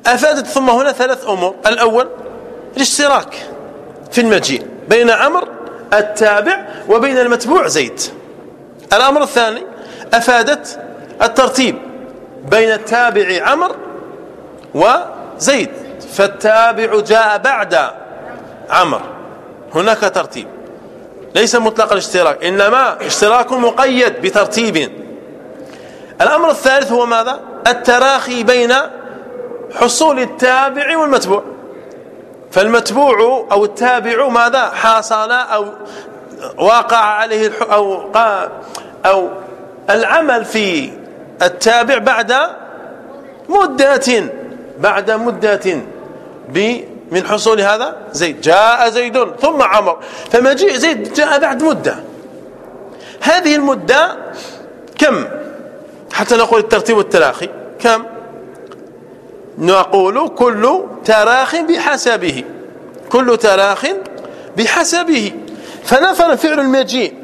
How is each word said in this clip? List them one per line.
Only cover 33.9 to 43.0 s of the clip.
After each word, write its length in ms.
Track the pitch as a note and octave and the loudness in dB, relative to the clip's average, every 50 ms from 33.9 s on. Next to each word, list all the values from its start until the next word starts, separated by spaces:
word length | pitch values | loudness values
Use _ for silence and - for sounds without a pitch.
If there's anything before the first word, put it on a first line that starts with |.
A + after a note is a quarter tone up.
| B3 B3 G3 A#3 A#3 A3+ C#4 C4+ | 0 0 0 -2 0 0 0 2
ماذا؟ 420 | A#3 A#3 A#3 A#3+ A#3 C4 A#3+ F3 | 2 2 2 4 2 0 0 -2
حصل 600 | - - - A3+ A3+ A3 G#3+ A3 A3+ G#3+ A3 A3 | -2 0 2 2 2 2 2 0 -2 -2 0 0
أو 360 | A#3+ B3 B3 - A3+ G#3+ G#3 G#3 G#3 - - - - - - - - - - - - - - - - - | 0 -2 0 -2 -2 -4 -4 -6 -10 -14 -18 -18 -16 -18 -18 -18 -20 -20 -20 -20 -18 -16 -14 -14 -6 0
وقع 380 | D3+ G3 A3+ A#3+ A3 - A#3 | 2 4 4 4 2 2 2
عليه 500 | A#3 G#3+ G#3 G#3+ G#3 A3 A3+ A3 G#3+ A3 | 2 2 2 0 -2 -2 -2 0 0 0
الح-، 260 | G#3+ G#3 - A#3 A3 | -2 -2 -4 -2 2
أو 400 | G#3 G#3 G#3 G3 F#3+ F3 - - | 2 2 2 0 -4 -6 -8 -2
قا-، 360 | - A3 A#3 A3 G3+ F#3 F3+ F3+ - - - - - - - - - - - | 0 2 2 2 0 -2 -4 -6 -10 -14 -18 -16 -18 -18 -18 -18 -16 -2 0
أو 220 | F#3+ G3 F#3+ F3+ F#3+ - - - - - - - - - - - - | 2 2 2 0 -2 -8 -12 -14 -16 -18 -18 -20 -20 -20 -10 -2 0
العمل 540 | G3+ A3 A3+ - C#4 E4 D#4+ D4 B3 A#3 G#3+ | 0 0 2 2 2 2 2 2 0 0 -2
في 460 | - - A3 G#3 F#3+ F3 D3 C3 - - - - - - - - - - - | -2 -2 -2 -2 0 -2 -2 -4 -6 -12 -16 -18 -20 -20 -20 -20 -20 -4 -2
التابع 560 | E3+ F3+ F3 - - A3 A#3 A#3+ A#3+ A3+ C4+ A#3 | 0 0 0 2 2 2 4 4 4 2 0 2
بعد 360 | G#3 C4 B3 A3 A#3 G3+ B3 C4+ D4+ F4 - - - - - - - - - - | 2 2 2 2 0 0 2 0 0 -2 -4 -12 -18 -18 -18 -18 -18 -18 -20 -20